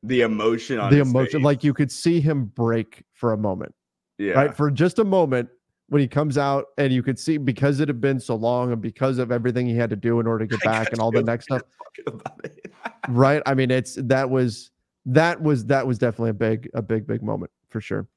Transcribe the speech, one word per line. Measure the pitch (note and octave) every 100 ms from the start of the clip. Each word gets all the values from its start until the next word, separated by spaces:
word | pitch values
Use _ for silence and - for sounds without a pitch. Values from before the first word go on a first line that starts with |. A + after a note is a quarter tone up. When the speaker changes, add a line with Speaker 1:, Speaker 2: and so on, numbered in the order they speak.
Speaker 1:
The | G#2+ B2+
emotion | A2+ A2 A2 A#2 - B2
on | G#2
Speaker 2:
the | D3
Speaker 1:
his | C3+
Speaker 2:
emotion, | B2 C3 D3+
Speaker 1:
face. | C#3
Speaker 2:
like, | C#3+
you | D3+
could | C3+ C#3+
see | - E3+ E3+
him | D3+ D3 A2
break | - A#2 A2+ G#2+ - -
for | _ A#2+
a | A2
moment. | G#2+ F#2+ - _ _ _ _ _
Speaker 1:
Yeah. | G2+
Speaker 2:
Right? | F#2 D3 -
For | D3
just | C3+ F3 G3+
a |
moment | G#3 F#3+ D#3+ B2+ A#2+ _ _ _ _
when | C#3+
he | C3
comes | C#3+ D3+ C#3
out | C#3 C#3 - -
and | C#3
you | B2+
could | A#2+ B2+
see, | - D3+
because | C#3 A2+ C#3+ C#3
it | D3
had | A#2+
been | C#3 C3+
so | - A2+
long | A2+ B2 B2
and | A#2
because | A2+ - C3+ B2+
of | A#2+
everything | A#2+ A#2 A#2+ B2
he | A#2
had | A#2
to | G#2+
do | A2+ A#2
in | A2+
order | A2+ A2
to | A2
get |
Speaker 1:
<laughs> | A2
I |
Speaker 2:
back | A2 A2
Speaker 1:
got |
Speaker 2:
and | A2+
all | A2+
the | A2+
Speaker 1:
chills | A2+
Speaker 2:
next | A#2+ -
stuff. | B2+ - _ - -
Speaker 1:
talking | - -
about | - - -
it. | - -
<laughs> | _ - - -
Speaker 2:
Right? | A#2+ C3+ D3+ -
I | C3+
mean, | C3
it's, | B2+ B2 -
that | B2+ C3 C3
was, | C3 B2 G#2+ - _ _ _ -
that | C3+ E3 F3
was, | D#3 C#3 A2
that | C3+ C3
was | A#2
definitely | B2 A2 A#2
a |
big, | G#2 A2+ A2 A#2+ B2+
a |
big, | G2+ A2+ -
big | A2+
moment | A2 G#2 F2 _ _
for | A2+
sure. | - G#2 G2